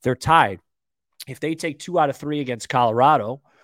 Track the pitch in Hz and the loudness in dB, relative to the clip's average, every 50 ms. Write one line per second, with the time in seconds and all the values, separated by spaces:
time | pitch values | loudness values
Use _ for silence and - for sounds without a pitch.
0 | - 131 123 - - 160 160 165 131 101 95 - _ _ _ _ _ _ _ _ | -4 -4 -4 -2 0 2 4 4 4 2 -2 -8 _ _ _ _ _ _ _ _
1 | _ _ _ _ - 135 127 - - 156 165 160 - 160 139 147 - 185 175 170 | _ _ _ _ -18 -16 -12 -8 -6 -6 -6 -6 -6 -8 -8 -10 -10 -4 0 0
2 | 151 139 135 - 147 147 151 147 139 123 120 110 - - - 127 123 113 110 117 | 0 0 -2 -4 -8 -6 -6 -6 -6 -6 -8 -8 -8 -4 0 2 2 2 4 4
3 | 127 147 156 131 104 113 131 139 _ _ _ _ | 4 4 4 4 0 -4 -8 -12 _ _ _ _